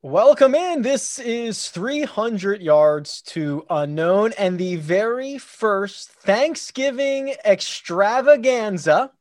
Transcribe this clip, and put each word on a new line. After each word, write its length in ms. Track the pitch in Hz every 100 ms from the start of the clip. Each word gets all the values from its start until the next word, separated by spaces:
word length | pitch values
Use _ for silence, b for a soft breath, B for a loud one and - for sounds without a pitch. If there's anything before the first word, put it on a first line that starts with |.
| 139
Welcome 420 | 156 240 294 269
in. 280 | 285 359 330
This 360 | 240 277 - -
is 520 | 240 233 233 208 -
three 320 | - 214 294
hundred 580 | 302 - 226 220 196 208
Yards 640 | 165 151 151 151 147 - -
to 360 | 170 147 143 -
Unknown 640 | 160 147 151 165 190 220 220
and 220 | 196 180
the 180 | 185 175
very 640 | 151 180 226 240 269 277
first 720 | - - 220 196 196 - -
Thanksgiving 1200 | _ - 208 294 320 - - 269 247 277 269 269 277 208
extravaganza. 1600 | 190 - - - 170 202 247 262 294 240 247 214 185 147 156 262 _